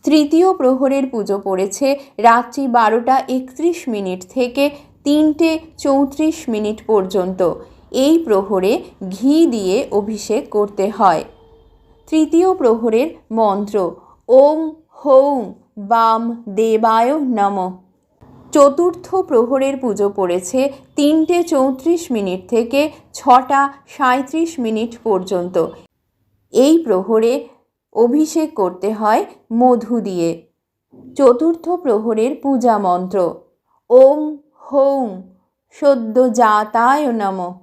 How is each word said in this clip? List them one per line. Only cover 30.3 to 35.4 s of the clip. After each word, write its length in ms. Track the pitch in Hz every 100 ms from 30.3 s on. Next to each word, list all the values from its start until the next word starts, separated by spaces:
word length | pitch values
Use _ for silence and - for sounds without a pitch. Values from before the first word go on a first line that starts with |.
| 165 _ _ _ _ _ 254 - -
চতুর্থ 480 | 269 247 320 330 320 349
প্রহরের 560 | 349 214 220 220 233 294
পূজা 340 | 277 269 240 214
মন্ত্র 400 | 196 180 185 196 175 - _ _ _ _ _
ওম 300 | 247 269 294 302 294 _ _
হৌম 480 | - 277 277 277 240 185 190 _